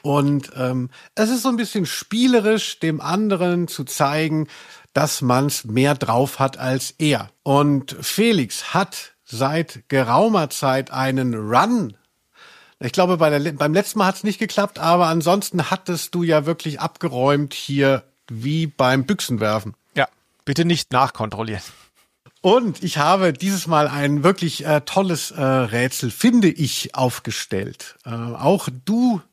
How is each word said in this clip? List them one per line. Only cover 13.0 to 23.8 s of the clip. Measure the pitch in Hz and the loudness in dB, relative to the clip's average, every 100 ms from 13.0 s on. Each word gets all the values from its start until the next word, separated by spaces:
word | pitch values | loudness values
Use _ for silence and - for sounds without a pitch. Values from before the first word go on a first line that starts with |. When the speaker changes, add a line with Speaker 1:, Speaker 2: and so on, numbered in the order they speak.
| 180 175 | 2 4
Speaker 1:
bei | 156 | 4
der | 147 | 2
le-, | 156 | -2
beim | 143 147 | -2 0
letzten | 170 208 214 | 0 0 0
Mal | 190 | 0
hat's | 190 214 | 0 -6
nicht | 190 | -4
geklappt, | 220 - 202 - | -4 -2 -2 -2
aber | 165 175 170 | 2 4 4
ansonsten | 165 156 196 - 180 143 | 2 2 0 0 -4 -2
hattest | 190 - 170 - | -4 -4 -8 -6
du | 180 | -4
ja | 170 151 147 | 2 2 0
wirklich | 165 160 139 | -6 -6 -6
abgeräumt | 160 - 165 123 135 143 143 | -8 -6 -6 0 2 2 0
hier | - - 139 135 131 _ _ - | -8 -6 0 2 2 _ _ -14
wie | 110 127 160 160 | -8 -4 -2 -4
beim | - 127 135 131 | 0 2 2 0
Büchsenwerfen. | 202 - 120 107 107 104 - _ - | -4 -2 -2 0 -2 -6 -16 _ -2
Speaker 2:
Ja, | 135 _ _ _ - | -2 _ _ _ -4
bitte | 147 170 | 0 0
nicht | 170 - | 0 0
nachkontrollieren. | 127 135 - 107 101 110 98 - - _ _ _ _ _ _ | 2 0 0 -6 -6 -8 -8 -12 -20 _ _ _ _ _ _
Speaker 1:
Und | 185 240 233 - | 2 4 2 -4
ich | 180 151 | -6 0
habe | 147 190 185 | 2 4 2
dieses | 131 190 196 160 | 0 -4 -4 0
Mal | 156 | 2